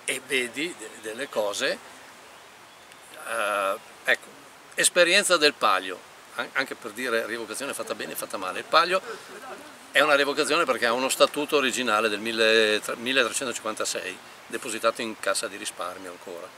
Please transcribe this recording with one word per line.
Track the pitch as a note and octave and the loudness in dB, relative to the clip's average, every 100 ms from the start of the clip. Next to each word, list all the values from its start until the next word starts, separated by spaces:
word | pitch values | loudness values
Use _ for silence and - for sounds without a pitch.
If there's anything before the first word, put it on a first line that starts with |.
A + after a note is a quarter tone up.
e | - C3+ B2+ | -4 -6 -2
vedi | C3+ B2 A#2 E3 E3+ | -2 -2 -4 -6 -6
de-, | G#2+ - | -14 -12
delle | A2 A2 C#3 | -10 -8 -6
cose, | - G#2 G2+ C3 F#3 - - - - - - - - - - - - - - - | -2 -2 0 -2 -2 -8 -18 -20 -20 -20 -20 -20 -20 -20 -20 -20 -20 -20 -16 -8
eh, | A2+ G2+ G2+ G2 G2 - - | -4 0 0 0 -2 -6 -10
ecco, | - F#3 - - - - - | 0 0 0 -20 -20 -20 -16
esperienza | - E3 - E3+ F#3+ G3 F3 | 0 2 6 6 6 6 6
del | D3+ | 4
Palio, | - A#2 F#2+ F#2+ F2 - - - - | 4 2 2 0 -8 -12 -20 -16 -8
an-, | B2 | -6
anche | C3+ C3+ C#3 | -2 -4 -6
per | A#2 | -10
dire | G#2 B2+ A2+ A2 | -6 -2 0 0
rievocazione | A#2 A2 G#2+ C#3 | -6 -6 -8 -6
fatta | A2 A2+ A2 | -6 -6 -6
bene | B2+ | -8
e | - | -8
fatta | A2 G#2+ | -8 -6
male. | F#2 F#2+ | -6 -6
Il | A#2+ | 2
Palio | D#3 E3+ F#3+ A#3 G#3 - - - F#3+ - - - | 4 4 0 -2 -14 -14 -16 -14 -16 -16 -20 0
è | C3+ | 4
una | D3 C#3+ | 6 6
rievocazione | C#3 C#3 C3+ D3+ D#3+ | 4 0 0 2 2
perché | A#2+ A#2+ | 2 2
ha | |
uno | A#2+ C3 | 2 0
statuto | - C#3 - D3 D3 | 4 4 4 0 2
originale | C3 A2 B2+ G#2+ A2+ | 2 0 2 2 2
del | G2+ | 0
mille | A2 A2+ A2 A2 A2 G#2+ | -4 2 4 6 4 2
tre-, | - - | -2 -6
milletrecentocinquantasei, | A#2 C3+ A#2 - C3 A2+ A2 G#2+ G#2 A2 F2+ F#2 - - - | -2 2 2 0 -4 -6 -6 -4 -4 -4 -6 -10 -14 -20 -10
depositato | A#2 C3 A2 A2+ - | -8 -6 -2 0 0
in | A#2 G#2+ | -6 -6
Cassa | - G2 A2 | -2 -2 -2
di | G2+ | -8
Risparmio | G#2+ - F2+ F2+ F#2+ | -10 -8 -10 -8 -12
ancora. | F2 - F2 F2+ | -14 -14 -12 -14